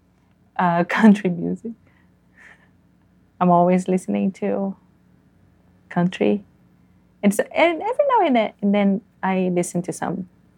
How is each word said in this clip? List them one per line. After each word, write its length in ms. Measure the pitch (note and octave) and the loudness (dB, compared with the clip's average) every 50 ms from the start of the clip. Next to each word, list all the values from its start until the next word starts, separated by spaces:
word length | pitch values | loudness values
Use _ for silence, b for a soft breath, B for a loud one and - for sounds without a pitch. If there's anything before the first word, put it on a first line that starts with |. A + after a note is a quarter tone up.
| _ _ _ _ _ _ _ _ _ _ _ | _ _ _ _ _ _ _ _ _ _ _
Uh, 280 | - F#3 F3+ E3+ E3+ F3 | -2 0 0 2 0 0
<laughs> 40 | F3 | -2
country 420 | - - G#3+ A3 G3+ G3+ - F#3 | 0 6 6 6 6 6 2 -2
music. 440 | F3 E3 E3+ E3+ F3+ F#3 - A3+ A3+ - _ b b b b b b _ _ _ b b b b b b b b b _ _ _ _ _ _ _ _ _ _ _ _ _ | -4 -4 -4 -6 -6 -8 -10 -14 -14 -16 _ b b b b b b _ _ _ b b b b b b b b b _ _ _ _ _ _ _ _ _ _ _ _ _
I'm 80 | F#3 F3+ | 2 4
always 360 | F3 E3+ F3 F3 F3+ F#3 F#3 - | 4 4 4 4 2 0 0 -2
listening 420 | F#3 F#3 - - G3+ G3+ G3+ G3 F#3+ | -4 -4 -2 -4 -4 -2 -2 -4 -4
to 420 | - - G3+ G3 G3+ G3 G3 G3 - _ _ _ _ _ _ _ _ _ _ _ _ _ _ _ _ _ _ _ _ _ _ | -4 -4 -4 -4 -4 -4 -6 -8 -12 _ _ _ _ _ _ _ _ _ _ _ _ _ _ _ _ _ _ _ _ _ _
country. 540 | - F3 F3 F3+ F3+ - G#3 G#3 G#3 G3+ - - _ _ _ _ _ _ _ _ _ _ _ _ _ _ | -4 -2 -2 -2 -2 -2 -2 0 0 -2 -6 -12 _ _ _ _ _ _ _ _ _ _ _ _ _ _
And 140 | - G#3 G3+ | 0 0 0
so, 80 | - - - - | 0 -4 -4 -2
and 280 | - D#4 E4+ E4+ D#4 | 0 0 0 0 -2
every 240 | F#4 G#4 B4+ C5+ D5 C#5+ | -4 -4 -2 -2 0 2
now 160 | B4+ A#4 F#4+ | 2 2 2
and 100 | D#4+ B3+ | 2 2
then, 180 | A#3 G#3+ - - _ | 0 0 -2 -4 _
and 120 | - G3+ G3+ | -2 0 0
then 280 | G#3 G3+ G3 G3 F#3+ - _ _ _ | 2 2 0 0 -2 -4 _ _ _
I 280 | - F#3+ F#3+ F#3 F#3 F#3 F3+ | -4 -2 -2 -2 -2 0 -2
listen 280 | F3 F3 F3+ - F3 F3 | -2 -2 -2 -4 -6 -6
to 100 | - D#3 | -6 -8
some, 340 | - - - - - F3+ - _ _ _ _ _ | -8 -6 -6 -6 -8 -10 -14 _ _ _ _ _